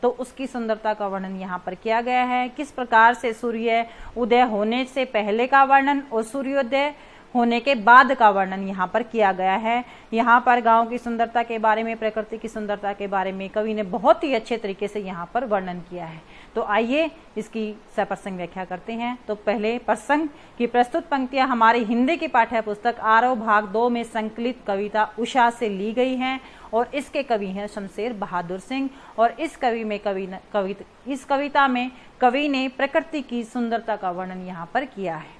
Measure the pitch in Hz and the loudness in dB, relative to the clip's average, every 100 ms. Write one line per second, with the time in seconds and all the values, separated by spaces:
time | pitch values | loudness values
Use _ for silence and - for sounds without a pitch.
0 | 247 240 254 - 262 247 226 214 220 214 | -2 -2 -10 -8 -8 -6 -4 -2 -2 -4
1 | 202 190 190 190 185 180 185 185 220 226 | -4 -6 -8 -8 -8 -8 -8 -8 -2 -2
2 | 240 254 247 247 247 247 294 - 247 226 | 0 0 0 -2 -2 -6 -10 -8 2 6
3 | 226 240 247 220 240 226 226 226 226 - | 8 6 -2 -4 -4 -2 0 0 0 -8
4 | - 220 240 240 247 208 214 247 254 277 | -12 -6 2 4 4 2 0 0 -2 -4
5 | 254 214 214 220 254 277 269 277 269 277 | -2 -2 0 0 4 6 6 6 4 0
6 | 277 226 233 277 269 277 233 269 285 294 | -2 -4 -2 -6 -2 -2 0 0 0 -4
7 | - - - 247 233 233 240 269 202 247 | -18 -20 -4 0 2 2 0 2 8 10
8 | 262 262 214 196 190 190 196 196 185 220 | 8 6 4 4 0 -4 -6 -4 -2 -2
9 | 240 233 202 185 185 196 220 240 240 - | -2 2 2 2 0 0 0 -4 -6 -18
10 | - 226 240 240 247 247 233 226 226 240 | -6 -2 4 4 6 2 4 4 2 -4
11 | 233 226 226 240 233 226 220 214 226 226 | -6 -2 0 0 -2 -2 0 0 -2 -4
12 | 220 214 214 220 220 220 208 208 202 202 | -4 -4 -8 -10 -10 -10 -6 -4 -6 -6
13 | 202 196 190 190 190 214 220 214 190 208 | -4 -2 -4 -6 -6 -4 -2 -4 -4 0
14 | 240 349 311 233 - 226 202 190 202 214 | 4 4 2 -2 -2 -6 -6 -6 -6 -6
15 | 185 180 175 240 254 202 185 175 175 175 | -8 -10 -6 -6 -2 -2 -2 -10 -12 -12
16 | 165 160 - - - 220 - 208 233 285 | -12 -16 -20 -20 -8 -6 0 0 2 0
17 | 320 - - - 214 226 214 214 - - | -2 -6 -14 -12 -8 -8 -8 -10 -8 -4
18 | 196 190 202 185 175 190 180 180 - 226 | -4 -6 -8 -8 -10 -10 -10 -10 -10 -6
19 | 240 247 - 208 214 220 208 240 247 220 | -6 -8 -8 -6 -2 -2 -2 -4 -2 -4
20 | - 294 311 - - - 240 240 240 330 | 0 0 0 -8 -20 -4 0 2 2 0
21 | 339 277 254 269 262 240 226 240 214 240 | -2 -4 -2 0 0 6 6 6 2 2
22 | 262 339 311 254 226 233 214 208 240 233 | 2 0 0 2 2 0 -2 -2 -4 -2
23 | 214 220 247 254 220 208 214 214 240 240 | 4 4 4 0 2 2 2 0 2 0
24 | 233 226 214 220 233 240 - 196 208 214 | -4 -6 -6 -4 -4 -4 -4 -4 -2 0
25 | 214 - 240 269 240 233 226 196 208 233 | -2 -2 -2 4 2 2 -4 -2 -4 0
26 | 254 254 262 262 - - - 220 240 285 | 0 0 -4 -6 -10 -20 -4 -2 0 -4
27 | 262 302 269 220 196 190 208 214 196 - | -4 -6 -2 -2 -2 -6 -8 -10 -10 -6
28 | 220 214 196 180 170 185 - 262 269 - | -6 -6 -6 -6 -6 -8 -6 -6 -6 -8
29 | - - 226 - 320 - 254 226 220 202 | -12 0 2 2 -8 -2 -2 -2 -4 -4
30 | 208 190 185 185 - 208 190 196 - - | -4 -6 -8 -12 -6 -4 -4 -6 -14 -18
31 | 240 269 - 269 285 285 269 247 254 - | -10 -10 -2 -2 0 2 2 2 -4 -8
32 | - - 247 254 294 269 262 254 277 320 | -20 2 2 4 0 -2 -4 -4 -2 -2
33 | 320 311 - 240 220 254 233 226 226 208 | -2 -8 -6 -8 -6 -4 -2 -4 -4 -4
34 | 190 175 185 185 180 180 170 254 285 - | -4 -6 -8 -10 -10 -12 -6 -6 -6 -6
35 | 185 160 143 | -6 -6 -10